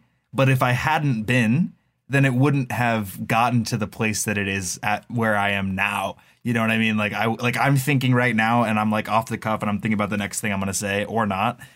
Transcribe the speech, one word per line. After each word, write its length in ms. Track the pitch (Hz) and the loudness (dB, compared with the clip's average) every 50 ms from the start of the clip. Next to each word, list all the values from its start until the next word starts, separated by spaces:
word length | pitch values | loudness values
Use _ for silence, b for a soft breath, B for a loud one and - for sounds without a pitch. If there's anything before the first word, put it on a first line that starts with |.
| - _ _ _ _ _ - | -14 _ _ _ _ _ -2
But 160 | 117 135 131 | 2 2 4
if 120 | 131 127 | 4 4
I 100 | 131 123 | 2 2
hadn't 520 | 123 123 127 156 156 160 147 139 127 110 104 | 2 0 0 0 0 0 0 0 0 0 0
been, 500 | 110 123 127 113 107 120 160 190 - - _ _ _ _ _ _ - | 2 2 4 4 4 4 2 2 0 -4 _ _ _ _ _ _ -2
then 160 | 131 139 139 | 0 2 2
it 80 | 135 123 | 2 4
wouldn't 380 | 123 139 147 143 139 131 - 107 | 4 2 4 2 2 -2 -2 -2
have 520 | 107 123 120 113 110 101 95 90 - 110 - | -2 0 0 0 0 -2 -4 -8 -8 -4 0
gotten 360 | 120 113 120 123 123 120 110 | 2 2 2 4 2 0 0
to 120 | - 123 104 | 0 -2 -4
the 100 | 107 90 | -4 -4
place 360 | - - 113 110 104 - - | -4 -4 -2 -2 -2 -2 -2
that 140 | 110 104 104 | -2 -2 -2
it 100 | 98 95 | -2 -2
is 300 | 98 98 92 87 - - - | -2 -4 -4 -6 -8 -6 -4
at 220 | 107 104 104 - - | -2 -2 -2 -4 -6
where 280 | 123 117 113 110 107 101 | -4 -2 0 0 0 0
I 140 | 101 101 | 0 0
am 240 | 101 101 95 95 95 | -2 -2 -2 -4 -2
now. 420 | 92 101 101 101 98 95 95 - - b b b b b | -2 -2 -2 -2 -4 -4 -6 -8 -10 b b b b b
You 100 | 123 120 | -2 0
know 80 | 117 | 0
what 100 | 113 110 | 2 2
I 60 | 110 110 | 2 2
mean? 200 | 113 110 110 107 | 2 2 0 0
Like, 160 | 107 104 101 | 0 -2 0
I, 120 | 101 107 117 | 0 0 0
like, 280 | 113 - 123 120 120 113 | 0 0 -2 -2 0 2
I'm 200 | 123 139 143 139 | 2 2 2 2
thinking 360 | 131 151 143 131 131 127 127 | 2 2 0 2 2 2 2
right 220 | 123 123 123 110 | 2 2 2 2
now, 280 | 110 110 113 120 120 117 | 2 2 2 2 2 2
and 140 | 107 110 110 | 2 2 0
I'm, 120 | 107 107 | 0 0
like, 160 | 107 107 107 - | 0 -2 -2 0
off 180 | 107 110 113 - | 0 0 0 -2
the 100 | 117 104 | -4 -6
cuff, 240 | - 113 107 98 | -4 -4 -4 -2
and 80 | 107 107 | -2 -2
I'm 80 | 104 95 | -2 -2
thinking 140 | - 110 107 | -2 -2 0
about 160 | 104 107 95 | 0 -2 -2
the 80 | 110 101 | -2 -4
next 240 | 101 98 - - | -4 -6 -6 -6
thing 100 | - 107 | -4 -4
I'm 80 | 101 98 | -4 -4
gonna 140 | 98 98 95 | -4 -4 -4
say, 320 | - 104 98 98 101 104 | -4 -4 -2 -2 -2 -2
or 200 | - 104 113 110 | -2 0 0 0
not. 340 | 101 95 95 104 120 - - B B B | 0 0 0 0 -2 -2 -4 B B B